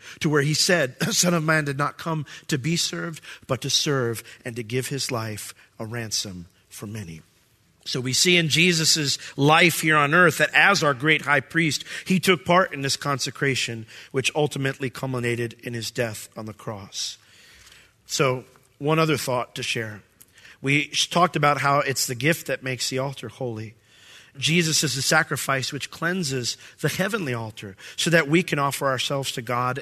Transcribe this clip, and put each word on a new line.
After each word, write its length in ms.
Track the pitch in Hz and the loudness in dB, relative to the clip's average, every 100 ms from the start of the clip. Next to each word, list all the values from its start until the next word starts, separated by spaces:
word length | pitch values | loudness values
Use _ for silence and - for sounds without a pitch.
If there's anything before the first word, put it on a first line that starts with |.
| - - | -20 -4
to 100 | 160 | 0
where 140 | 151 | 2
he 100 | 143 | 2
said, 460 | 151 - 175 131 - | 0 2 2 2 -2
"The 140 | 180 | -2
Son 200 | 202 180 | 2 2
of 100 | 175 | 2
Man 220 | 156 156 143 | 2 0 0
did 140 | 135 | -4
not 180 | 143 - | -4 -4
come 300 | 170 160 139 - - | -6 -6 -6 -14 -4
to 120 | 147 | -4
be 160 | 147 170 | 0 -2
served, 440 | - 175 170 156 - - - | -2 -6 -10 -12 -16 -20 -6
but 120 | 127 | -4
to 100 | 139 | 0
serve 520 | - 160 139 117 110 - - 127 | 0 0 0 0 -4 -10 -12 -10
and 100 | 117 | -8
to 60 | |
give 280 | 110 127 123 | -4 -4 -4
his 200 | 139 - | -6 -4
life 460 | 120 110 104 - - _ - | -4 -6 -10 -12 -18 _ -14
a 60 | 110 | -10
ransom 580 | 120 110 - 107 90 87 _ _ | -8 -6 -6 -6 -10 -16 _ _
for 160 | - 107 | -14 -10
many." 380 | 110 85 80 - _ _ _ _ _ - | -10 -10 -14 -20 _ _ _ _ _ -8
So 140 | 135 | -6
we 140 | 127 | -2
see 240 | 127 185 175 | 2 6 6
in 120 | 160 | 4
Jesus' 680 | 127 175 165 151 160 143 - - - | 4 4 4 2 2 0 -4 -6 2
life 460 | 139 160 175 - | 6 8 6 4
here 160 | 160 156 | 4 4
on 160 | 143 | 6
earth 240 | 180 175 - | 6 6 4
that 160 | 151 | 2
as 300 | 139 175 190 | 6 6 6
our 100 | 151 | 2
great 300 | 127 151 151 | 2 2 2
high 180 | 135 143 | 2 0
priest, 420 | - 165 160 - - - - | 2 0 0 -2 -6 -12 0
he 140 | 185 | 2
took 260 | - 180 - | 4 2 4
part 260 | 180 190 | 4 4
in 100 | 143 | -2
this 140 | 139 - | -4 -4
consecration, 920 | 147 135 - - 139 123 - 113 110 - - | -2 -4 -4 -2 -2 0 -4 -6 -12 -18 -6
which 200 | 135 123 156 | -2 0 0
ultimately 560 | 147 143 135 135 131 | -2 0 -4 -4 -8
culminated 640 | - 131 127 120 117 117 - | -6 -6 -4 -2 -2 -4 -8
in 100 | 127 | -10
his 160 | 117 110 | -8 -8
death 400 | - 117 107 - - | -4 -4 -6 -14 -14
on 80 | 110 | -14
the 80 | |
cross. 640 | 104 - 104 101 - - - _ - - - - - _ _ _ | -12 -12 -12 -12 -10 -10 -12 _ -20 -20 -20 -20 -20 _ _ _
So 400 | - 139 127 - _ _ _ | 0 0 0 -8 _ _ _
one 160 | 143 160 | 0 2
other 160 | 160 143 | 2 0
thought 400 | - 123 117 - | -2 -4 -4 -8
to 80 | |
share. 380 | 120 123 110 101 _ _ - _ - - | -6 -6 -6 -12 _ _ -20 _ -20 -6
We 280 | 135 143 143 | 0 0 0
sh-, 160 | - - | -4 0
talked 300 | 175 175 160 | 4 4 4
about 240 | 147 139 | 2 4
how 180 | 139 143 | 4 2
it's 260 | 135 127 - | 2 -2 -4
the 100 | 120 | 0
gift 320 | 143 160 - | 0 0 -2
that 160 | 131 | -6
makes 260 | 131 123 - | -4 -6 -4
the 100 | 131 | -4
altar 300 | 139 131 117 | -4 -8 -14
holy. 460 | - 127 110 110 - _ _ - - - 139 | -8 -8 -8 -10 -16 _ _ -20 -20 -20 -4
Jesus 460 | 123 170 160 151 | 0 2 2 0
is 120 | 156 131 | 0 -2
the 60 | |
sacrifice 680 | - 160 160 139 - 135 123 | 2 2 2 -4 -2 -4 -4
which 200 | 143 - | -8 -10
cleanses 640 | - 165 190 151 131 117 - - - | -6 -4 -2 -2 -4 -4 -8 -14 -4
the 80 | 151 | -4
heavenly 440 | - 202 214 147 | -2 -2 -2 -4
altar 440 | 120 110 - 101 92 - - | -6 -8 -12 -16 -16 -14 -4
so 140 | 175 | 2
that 180 | 165 143 | 2 4
we 160 | 170 | 2
can 160 | 175 156 | 2 -2
offer 280 | 139 - 139 | -2 0 -2
ourselves 440 | 127 - 143 131 | -2 -2 -2 -4
to 80 | - | -6
God 380 | 120 123 123 127 | -4 -2 -2 -4